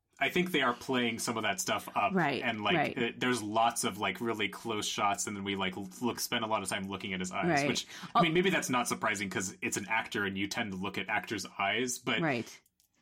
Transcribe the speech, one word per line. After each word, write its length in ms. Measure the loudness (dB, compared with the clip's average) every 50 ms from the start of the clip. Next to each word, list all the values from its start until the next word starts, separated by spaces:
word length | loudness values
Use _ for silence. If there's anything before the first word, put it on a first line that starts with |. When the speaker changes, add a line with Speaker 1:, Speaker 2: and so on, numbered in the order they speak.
| _ _ _ -2
Speaker 1:
I 80 | -2 2
think 240 | 2 2 2 2 2
they 100 | 4 4
are 100 | 4 2
playing 460 | 0 -2 0 2 2 2 2 0 0
some 180 | -2 -2 0
of 60 | 2 2
that 180 | 2 0 0
stuff 280 | 0 0 0 0 -2 -2 0
up, 180 | 0 2 4 4
Speaker 2:
Right, 280 | 4 4 2 2 0 0
Speaker 1:
and, 180 | -2 -2 0 2
like, 140 | 2 4
Speaker 2:
right. 200 | 4 2 2 0
Speaker 1:
it, 220 | 0 -2 -2 0 0
there's 220 | 0 0 2 0 -2
lots 400 | 0 2 4 4 4 2 0 -2
of, 160 | -2 -2 0
like, 220 | -2 -2 -2 0
really 280 | -2 -2 0 0 -2 -4
close 380 | -4 -6 -4 -4 -2 -2 -2
shots, 400 | -2 0 0 2 2 2 0 -2
and 100 | -4 -4
then 60 | -4 -4
we, 140 | -2 -2
like, 200 | 0 -2 -2 -2
l-, 120 | -4 -8 -10 -8 -2
look, 200 | -2 -2 0 -2
spend 240 | -2 -2 0 -2 0
a 20 |
lot 160 | 0 0 0 0
of 60 | 0
time 200 | -2 -2 -2 -4
looking 240 | -6 -6 -4 -4 -4
at 60 | -2
his 140 | -2 -2 -2
eyes. 120 | 0 2 2 4 4 2
Speaker 2:
Right. 40 | 2
Speaker 1:
Which, 200 | 0 -2 -4 -6 -12 -14 -14 0 2
I 60 | 4
Speaker 2:
Oh. 20 | 4
Speaker 1:
mean, 100 | 6 4
maybe 160 | 4 4 4
that's 200 | 2 2 0 0
not 160 | 0 0 2
surprising 420 | 0 0 0 0 0 0 0 -2 -2
'cause 280 | -2 -2 -2 -2 -6 -6
it's 160 | -4 -4 -2
an 100 | -4 -2 -2
actor, 340 | -2 -2 -2 -2 -2 -2 0
and 120 | 0 0 -2
you 80 | -2
tend 240 | -2 -2 -4 -4 -4
to 80 | -4 -4
look 180 | -4 -4 -4
at 120 | -4 -2 -2
actors' 360 | -2 -2 -2 -2 -4 -6 -6 -6 -4 -2
eyes, 400 | 0 2 2 2 0 -2 -4 -4
but 220 | -2 0 0 2
Speaker 2:
Right. 280 | 2 2 0 0 -2 -6 -10 -18 _ _ _ _ _ _ _ _